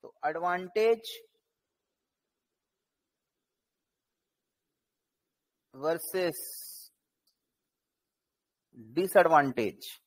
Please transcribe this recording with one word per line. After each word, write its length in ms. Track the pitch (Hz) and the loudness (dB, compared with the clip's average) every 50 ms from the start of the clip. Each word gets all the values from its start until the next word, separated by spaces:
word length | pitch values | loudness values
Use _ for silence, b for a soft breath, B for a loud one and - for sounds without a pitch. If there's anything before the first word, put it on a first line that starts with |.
तो 100 | - - _ _ - | -20 -20 _ _ -6
एडवांटेज 840 | 147 156 165 170 180 175 180 185 180 - 220 220 226 233 226 - - - - - _ _ _ _ _ _ _ _ _ _ _ _ _ _ _ _ _ _ _ _ _ _ _ _ _ _ _ _ _ _ _ _ _ _ _ _ _ _ _ _ _ _ _ _ _ _ _ _ _ _ _ _ _ _ _ _ _ _ _ _ _ _ _ _ _ _ _ _ _ _ _ _ _ _ _ _ _ _ _ _ _ _ _ _ _ _ _ _ _ - | -6 -4 -4 -4 -4 -4 -4 -6 -6 -2 2 4 4 2 2 -2 -16 -16 -16 -20 _ _ _ _ _ _ _ _ _ _ _ _ _ _ _ _ _ _ _ _ _ _ _ _ _ _ _ _ _ _ _ _ _ _ _ _ _ _ _ _ _ _ _ _ _ _ _ _ _ _ _ _ _ _ _ _ _ _ _ _ _ _ _ _ _ _ _ _ _ _ _ _ _ _ _ _ _ _ _ _ _ _ _ _ _ _ _ _ _ -14
वर्सेस 680 | 131 139 156 165 165 - - - 190 180 170 156 - - - - - - - - - - - _ _ _ _ _ _ _ _ _ _ _ _ _ _ _ _ _ _ _ _ _ _ _ _ _ _ _ _ _ _ _ _ _ _ _ _ _ 123 113 107 120 | -6 -2 -2 -2 -2 -6 -6 -4 -2 -2 -2 -4 -6 -12 -14 -14 -16 -16 -18 -18 -20 -20 -20 _ _ _ _ _ _ _ _ _ _ _ _ _ _ _ _ _ _ _ _ _ _ _ _ _ _ _ _ _ _ _ _ _ _ _ _ _ -20 -20 -8 -4
डिसएडवांटेज 920 | 156 190 185 - 202 175 165 160 151 143 135 120 - 113 98 87 - - - - - _ | -4 -4 4 6 6 6 8 8 6 6 4 0 -2 -2 -2 -4 -8 -16 -18 -18 -20 _